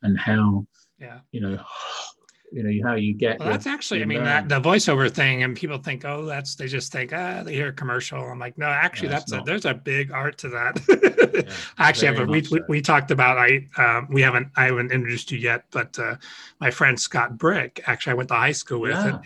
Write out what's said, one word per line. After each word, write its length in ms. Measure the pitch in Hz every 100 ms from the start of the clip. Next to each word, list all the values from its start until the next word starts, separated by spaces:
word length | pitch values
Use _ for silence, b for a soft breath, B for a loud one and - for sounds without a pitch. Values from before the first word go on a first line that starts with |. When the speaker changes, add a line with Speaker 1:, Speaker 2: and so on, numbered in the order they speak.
Speaker 1:
and 160 | 104 92
how, 460 | - 110 104 101 104 _ _ _
Speaker 2:
Yeah. 200 | 127 120 _
Speaker 1:
you 100 | 117
know, 180 | 98 98 B
<sighs> 60 | B B B B - _ _ _
you 100 | 139
know, 240 | 107 104 120
how 60 | 113
you 180 | 104
get 260 | 104 117 113
Speaker 2:
Well, 80 | 156
Speaker 1:
your, 60 |
Speaker 2:
that's 120 | 208 277
actually, 340 | 294 - -
Speaker 1:
your 80 | -
Speaker 2:
I 20 |
mean, 140 | - 123
that, 240 | 147 151
Speaker 1:
learn. 120 | 139
Speaker 2:
the 80 | 143
voiceover 400 | 202 - 135 131
thing, 340 | - 135 127
and 120 | 127 117
people 220 | 165 139
think, 260 | 139 135
"Oh, 220 | 143 147 156
that's," 300 | 143 139 -
they 120 | 131
just 240 | 135 -
think, 220 | 143 123
"Ah, 300 | 156 180 - -
they 80 |
hear 160 | 139 143
a 40 |
commercial." 460 | 139 135 123 - 131
I'm 200 | 127 123
like, 180 | 120 135
"No, 80 | 147
actually, 400 | 143 175 - 139
Speaker 1:
No, 80 | 143
it's 60 |
Speaker 2:
that's 80 | -
a, 40 | 131
Speaker 1:
not. 80 | 127
Speaker 2:
there's 180 | 202
a 100 | 160
big 380 | 123 147 139 139
art 260 | 135 143 -
to 100 | 139
that." 260 | 120 123 - -
<laughs> 360 | 381 381 - -
Speaker 1:
Yeah, 200 | - - B B -
Speaker 2:
I 100 | 156
actually 220 | 156 147
Speaker 1:
very 80 | 135
Speaker 2:
have 80 | 120
a, 40 |
we, 100 | 156
Speaker 1:
much 100 | 156
Speaker 2:
we, 80 | 160
Speaker 1:
so. 60 | -
Speaker 2:
we 140 | 151
talked 280 | 143 147 139
about, 280 | 135 127 127
I, 300 | 123 135 135 -
um, 300 | 120 117 135
we 100 | 135
haven't, 280 | 131 123 139 -
I 80 | 127
haven't 260 | 123 123
introduced 400 | 127 117 117 -
you 80 | 120
yet, 240 | 117 120 -
but, 260 | 135 113 -
uh, 200 | 113 127 B B B _
my 100 | 131
friend 300 | - 139 120
Scott 380 | - 131 120 117
Brick, 440 | 165 180 123 - -
actually, 240 | 117 -
I 20 | 123
went 140 | 127
to 60 | 120
high 160 | 131
school 300 | 110 - 120
with, 100 | 113
Speaker 1:
Yeah. 160 | 175 -
Speaker 2:
and, 120 | 139